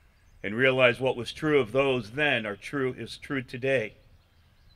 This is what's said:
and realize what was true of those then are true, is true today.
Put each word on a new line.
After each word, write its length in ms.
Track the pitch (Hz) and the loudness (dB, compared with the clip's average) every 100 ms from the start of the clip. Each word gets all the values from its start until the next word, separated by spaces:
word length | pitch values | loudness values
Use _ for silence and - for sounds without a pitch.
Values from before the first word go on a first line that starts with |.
| _ _ _ - | _ _ _ -10
and 120 | 101 110 | -6 0
realize 460 | 131 131 127 120 | 2 6 4 4
what 160 | 131 120 | 0 -2
was 160 | 110 | -6
true 260 | - 156 147 | -4 2 2
of 140 | 110 | 2
those 400 | 123 139 127 104 | 2 2 2 -2
then 320 | 123 147 123 107 | -2 0 0 -2
are 120 | 101 | -8
true, 360 | - 147 131 | -6 -4 -2
is 240 | 120 113 - | -4 -10 -12
true 240 | - 139 | -8 -6
today. 540 | 127 127 131 135 107 - - - _ _ _ _ - | -6 -4 0 0 0 -8 -20 -20 _ _ _ _ -20